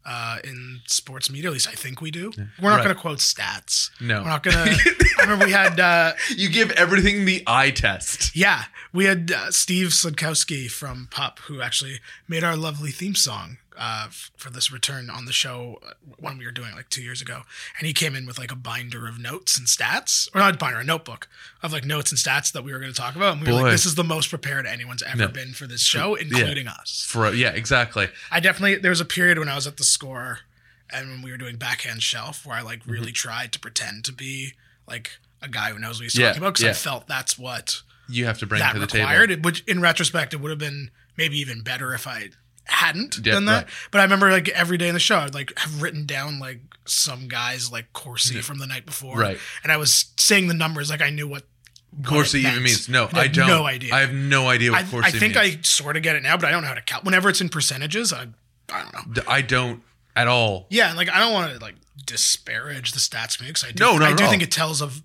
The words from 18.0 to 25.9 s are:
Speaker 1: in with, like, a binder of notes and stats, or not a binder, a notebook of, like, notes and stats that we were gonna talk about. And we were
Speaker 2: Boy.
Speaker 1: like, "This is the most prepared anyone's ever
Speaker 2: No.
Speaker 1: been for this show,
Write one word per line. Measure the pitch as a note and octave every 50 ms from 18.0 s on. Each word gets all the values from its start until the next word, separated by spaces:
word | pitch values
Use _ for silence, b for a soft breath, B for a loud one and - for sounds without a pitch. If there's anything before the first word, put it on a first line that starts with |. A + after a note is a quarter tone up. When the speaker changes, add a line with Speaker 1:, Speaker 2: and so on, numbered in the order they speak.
| E3 D#3 C3+
Speaker 1:
in | C3+ C3
with, | B2 A#2+ -
like, | B2+ A#2+
a | B2
binder | B2+ B2 A#2+ A2+ A#2+ B2 A#2+ A#2+ A#2 A#2
of | A#2 A#2 A#2
notes | A#2 A#2 C#3+ F#3 _ - - C3
and | B2 -
stats, | - - A2+ A#2+ D#3 - - - - - - - -
or | F#3+
not | G3+ G3 F3+
a | -
binder, | D#3+ C3 A#2+ A2+
a | B2
notebook | C#3 E3 E3 - - A2+ G#2+ - _ B B B B B B
of, | - E3+
like, | D#3+ C#3+ B2+
notes | C#3 D3+ D3+ C#3+ -
and | D#3 B2+
stats | - C#3+ C3 C#3+ - -
that | - D3 B2
we | C#3
were | C3+ C3
gonna | C3+ C3+ B2+
talk | - B2+ B2 C3+
about. | E3+ G3 G3 E3
And | D3 D3+
we | B2
were | A#2+ B2
Speaker 2:
Boy. | B2+
Speaker 1:
like, | B2
"This | A#2 E3+ -
is | F3+ D3+
the | E3
most | F3 D#3+ D#3+ D#3 C#3+ -
prepared | - D3 - C#3+ C#3 C#3 C3
anyone's | A2 - B2 A#2+ B2 B2 B2
ever | - - - A#2
Speaker 2:
No. | G#2+ G2
Speaker 1:
been | A#2+ C3+ B2+ B2+
for | B2+ - D3 B2
this | A#2+ A2
show, | - -